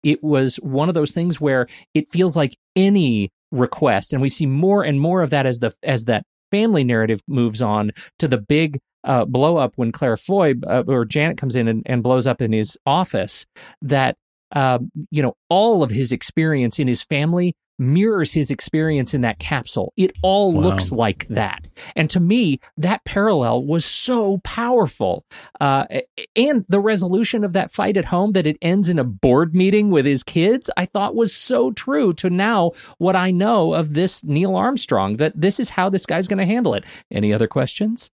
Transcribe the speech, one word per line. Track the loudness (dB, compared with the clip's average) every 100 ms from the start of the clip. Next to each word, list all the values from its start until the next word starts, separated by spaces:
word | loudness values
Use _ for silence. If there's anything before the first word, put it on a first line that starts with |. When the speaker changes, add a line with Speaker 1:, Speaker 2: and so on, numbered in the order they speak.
Speaker 1:
it | 0 0
was | 0 2 0 -2
one | -4 -2 0
of | 0
those | -2
things | -2 -2 -2
where | 0 0 -2 -8 _
it | -4 -2
feels | 0 2 2
like | -2 -4 _
any | 0 4 4 2 2 -2 _ _
request, | -2 0 2 2 2 0
and | -2
we | -2
see | 0
more | -2 2 2 2
and | 2 0
more | 2 0
of | 0
that | 0 0
as | 0
the, | -4 -4
as | -2 -2 0
that | -2 -4 _ _
family | 0 2 2
narrative | 2 2 0 -2 -2
moves | -2 0 0
on | -2 0 -2 -6 -20 _
to | -2
the | -2
big, | 0 0 0 -4 _ _
uh, | -2 0
blow | 0 0 2 2
up | 0 -2
when | -4
Claire | -2 -2 -2
Foy, | 0 2 2 0 -2
uh, | -2 0
or | 0
Janet | 0 0 -2 -2
comes | -2
in | 0 0
and, | -2 -2
and | -2
blows | 2 2 2
up | 0
in | 0
his | 0 -2 -4
office, | -2 0 0 -4 -4 -6 -10 -18 -20 -12
that, | -2 0 0 -4 _ _ _ 0
um, | 2 0 -4 -12 -6
you | -2
know, | -2 -2 _
all | 2 4 2
of | 2
his | 0 -2
experience | -4 -4 0 0 2 0 0
in | -2
his | -2
family | -2 -2 0 0 0 -4 _ -4
mirrors | 0 2 2 0 0
his | 0 -2
experience | -4 -4 -2 0 0 -2
in | -2
that | -2 -4
capsule. | -6 -6 -4 -6 -6 0
It | -2 0
all | 0 2 2
Speaker 2:
Wow. | 2
Speaker 1:
looks | 2 0 -2
like | 0 -2 -2 -6
that. | -4 -4 -8 -16 -20 -10 -4
And | 0
to | 2
me, | 2 2 2 -2 -6 -6
that | -4 -4 -4
parallel | -2 0 2 0 0
was | 0 -2 -2
so | -2 -2 0 0 -2
powerful. | -6 -6 0 2 0 -2 -4 -4 _ -20 -20 -4
Uh, | 0 0 -2
a-, | -6 -8 -16 -6 0
and | 2 0 2
the | 0
resolution | 2 0 0 0 0 -2
of | 0
that | -2 -2
fight | -2 0 0
at |
home, | 0 0 2
that | 2 0
it | -2
ends | 0 0 2
in | 0
a |
board | -2 0 4 4 4
meeting | 2 4 4 4
with | 2
his | 2 0
kids, | -2 0 2 0 -2 -6
I |
thought | -4 -4 -2 0
was | 0
so | 0 -2 0 0
true | -2 -4 0 0
to | 0 -2
now | 0 0 2 0 -2 -20 -2
what | 0 2
I | 2
know | 2 2 2 2
of | 0 -2
this | 0 0 -2
Neil | -2 0 0 0
Armstrong, | 0 -2 0 0 0 0
that | -2 0
this | 0 0
is | -4
how | -2 -2
this | -2
guy's | -2 -4 -2
gonna | -2
handle | 0 0 0
it. | -2 -6 -20 _
Any | -2 0
other | 2 0
questions? | 0 -2 -2 -4 -4 -10